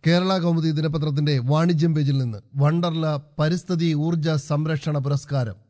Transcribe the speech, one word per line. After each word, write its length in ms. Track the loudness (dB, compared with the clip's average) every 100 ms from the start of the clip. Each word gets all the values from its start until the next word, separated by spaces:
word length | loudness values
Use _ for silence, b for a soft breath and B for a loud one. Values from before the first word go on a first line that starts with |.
കേരള 280 | 2 2 2 0
കൗമുദി 340 | 2 0 0
ദിനപത്രത്തിന്റെ 640 | 0 -2 -2 -2 0 0 0 0
വാണിജ്യം 480 | 2 2 2 2
പേജിൽ 240 | 2 2 0
നിന്ന് 220 | -2 -6 _ 0
വണ്ടർല 500 | 2 2 -2 -2 -2 -4 -6
പരിസ്ഥിതി 560 | -2 0 0 -2 0 2 0
ഊർജ 300 | 0 0 0 -2
സംരക്ഷണ 560 | -2 -2 -2 -4 -2 -2
പുരസ്കാരം. 600 | 0 -2 -2 -4 -4 -8